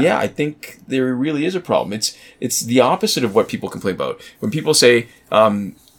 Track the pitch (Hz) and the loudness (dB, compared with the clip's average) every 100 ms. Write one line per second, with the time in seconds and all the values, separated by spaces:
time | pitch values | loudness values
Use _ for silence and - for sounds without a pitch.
0 | 156 - 104 - 147 151 - - - 135 | 2 0 -4 -4 -6 -6 -18 -18 -6 -2
1 | 127 123 147 147 165 185 - 107 - 107 | -2 -2 -2 -2 -4 -4 -2 -2 -2 -6
2 | - - - - 123 - 113 127 123 185 | -6 -8 -20 -10 -6 -6 0 4 4 2
3 | 214 156 120 98 - - - - 98 80 | 0 0 2 2 0 -4 -8 -6 -6 -4
4 | 67 - - - 110 156 151 151 123 117 | -6 -8 -14 -8 -6 -4 0 4 6 4
5 | 113 _ - 107 110 104 98 - _ | 0 _ 0 4 4 2 -6 -12 _